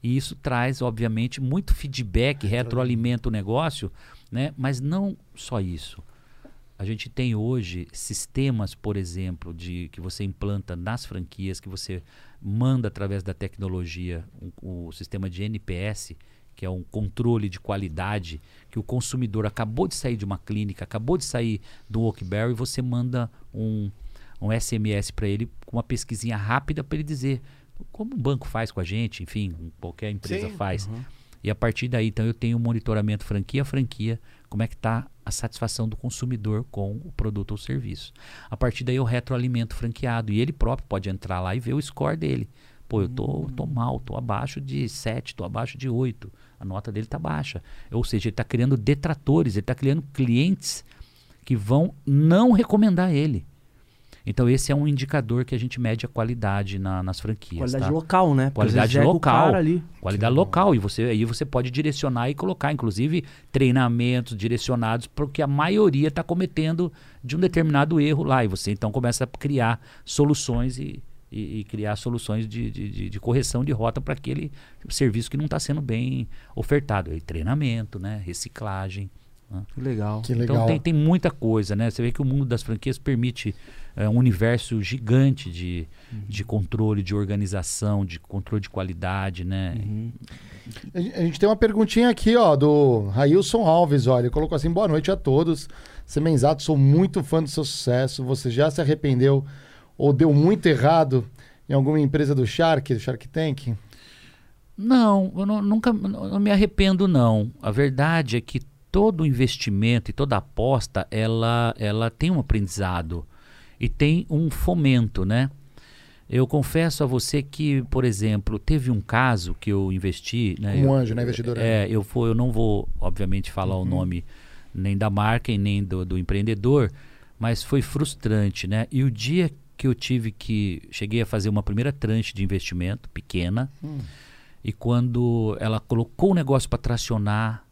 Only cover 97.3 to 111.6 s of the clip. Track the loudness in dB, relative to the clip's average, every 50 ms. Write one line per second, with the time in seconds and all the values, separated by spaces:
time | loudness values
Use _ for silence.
97.3 | 2 0 0 0 -2 -4 -4 -4 -6 -4 -2 0 2 2 2 0 -2 -6 -2 -2
98.3 | -2 -2 -2 -2 2 2 2 2 2 0 2 2 0 2 2 2 2 4 6 6
99.3 | 4 4 0 -4 -14 -20 -20 -20 -20 -20 -20 -20 _ 0 2 4 6 6 6 6
100.3 | 8 6 6 6 4 4 4 4 4 6 6 6 6 6 4 4 2 0 0 -2
101.3 | -12 -20 -20 -20 -20 _ -6 0 2 2 4 4 4 4 2 2 2 2 2 2
102.3 | 2 2 2 0 2 2 4 4 4 2 2 -2 -2 -2 -2 -4 -6 -6 -8 -8
103.3 | -4 -2 -2 -2 -2 -4 -4 -6 -6 -6 -8 -18 -20 -20 -20 -20 -20 -20 -20 -20
104.3 | -20 _ -20 -20 -20 _ _ _ -12 -6 2 4 6 6 8 8 6 6 4 2
105.3 | 0 -2 0 0 0 0 2 2 2 4 4 2 2 2 0 -4 -4 -4 -6 -2
106.3 | 0 2 4 6 6 6 6 4 4 4 4 6 6 4 4 4 6 6 6 6
107.3 | 6 4 2 0 -4 -6 -4 -2 2 2 2 2 2 2 2 2 4 2 0 0
108.3 | -2 -4 -4 -2 -6 -8 -8 -8 -20 _ -18 _ 2 4 4 4 4 2 2 2
109.3 | 4 4 2 2 2 -2 -2 -2 0 2 4 4 4 2 0 -2 -2 -2 0 2
110.3 | 2 -2 -2 -4 -2 0 2 2 2 2 0 -2 -4 -4 -4 -2 -2 0 0 2
111.3 | 2 2 2 2 2 2